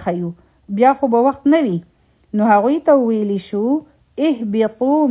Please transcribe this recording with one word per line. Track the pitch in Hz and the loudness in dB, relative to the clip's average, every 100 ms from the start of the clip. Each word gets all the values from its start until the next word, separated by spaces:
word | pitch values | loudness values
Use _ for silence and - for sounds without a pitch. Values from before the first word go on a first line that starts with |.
ښیو؟ | 196 180 170 170 _ _ - | -4 -6 -8 -12 _ _ -10
بیا | 202 254 277 | 2 2 2
خو | 277 | 0
به | 233 262 | 2 0
وخت | 269 285 | 0 0
نه | 320 254 | 0 0
وي. | 170 - _ _ _ _ | -4 -8 _ _ _ _
نو | 208 220 | -2 2
هغوی | 208 233 311 320 | 2 2 0 2
ته | 277 | 2
ویلی | 233 220 208 202 - | 2 -2 -2 -6 -6
شو، | 202 233 302 - _ _ - | -4 -2 -4 -6 _ _ -4
«اهبطوا | 311 240 220 220 214 220 262 302 294 | -2 -2 -4 -2 -2 -2 -2 0 2